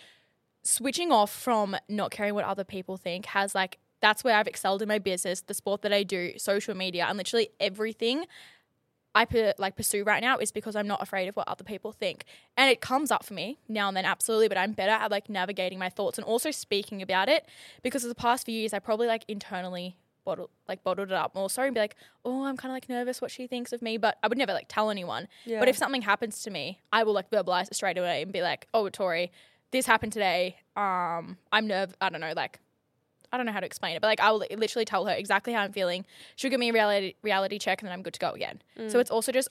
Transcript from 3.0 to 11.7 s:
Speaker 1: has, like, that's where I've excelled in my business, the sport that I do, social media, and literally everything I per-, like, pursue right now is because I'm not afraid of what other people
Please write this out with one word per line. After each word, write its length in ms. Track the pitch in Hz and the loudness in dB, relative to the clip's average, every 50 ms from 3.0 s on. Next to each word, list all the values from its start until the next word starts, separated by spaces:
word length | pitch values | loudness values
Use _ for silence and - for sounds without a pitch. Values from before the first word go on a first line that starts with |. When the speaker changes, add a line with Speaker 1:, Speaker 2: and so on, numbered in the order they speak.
| - 180 170 185 214 | -6 -6 -6 -6 -6
Speaker 1:
has, 280 | - - 196 196 202 - | -4 0 0 0 0 0
like, 240 | 196 190 185 - - _ _ _ _ | 0 -2 -2 -4 -10 _ _ _ _
that's 240 | - 214 214 - - | 4 4 4 4 4
where 120 | 254 220 | 4 4
I've 120 | 208 208 | 4 4
excelled 340 | - - - - 190 196 196 220 | 2 -2 -2 0 0 0 0 0
in 40 | |
my 120 | 208 214 214 | 0 0 0
business, 420 | 190 196 185 175 - 185 180 - | 2 0 0 0 0 -2 -4 -4
the 120 | - - 208 | -6 -8 -8
sport 260 | - - 202 196 202 | -6 -2 -2 -2 0
that 100 | - 208 202 | 0 2 2
I 100 | 202 202 | 2 2
do, 340 | 180 196 185 175 175 - | 0 -2 -2 -2 -4 -6
social 380 | - - - 202 208 - - 202 | -4 0 0 0 0 0 -2 -4
media, 300 | 185 190 185 170 175 170 | -4 -4 -2 -2 0 0
and 100 | - 190 | 0 -2
literally 320 | 202 180 - - 233 220 - _ - | -2 -2 0 2 2 0 0 _ -2
everything 640 | 196 214 190 208 214 220 220 - 226 233 262 311 359 - - - - - - _ _ _ _ _ _ _ _ _ _ _ - | -2 -2 -2 -2 -4 -4 -2 -2 0 0 0 0 -2 -6 -10 -18 -20 -20 -20 _ _ _ _ _ _ _ _ _ _ _ 4
I 120 | 214 233 | 4 4
per-, 280 | - 247 233 220 196 - | 4 4 4 4 4 2
like, 180 | - 196 196 - | 2 0 -4 -2
pursue 280 | - 214 - - 202 202 | -2 -2 0 0 0 2
right 180 | 208 208 151 | 2 2 4
now 160 | 226 254 269 | 4 2 2
is 140 | - 214 - | 2 0 -2
because 240 | - 220 - 220 208 | -4 -6 -6 -4 -4
I'm 120 | 208 208 | -4 -2
not 140 | 208 202 - | -2 -2 -4
afraid 260 | - - - 196 185 | -4 -4 -4 -2 -2
of 80 | 185 202 | -2 -4
what 120 | 208 - | -4 -4
other 160 | - - - 190 | -4 -6 -8 -8
people 280 | - | -10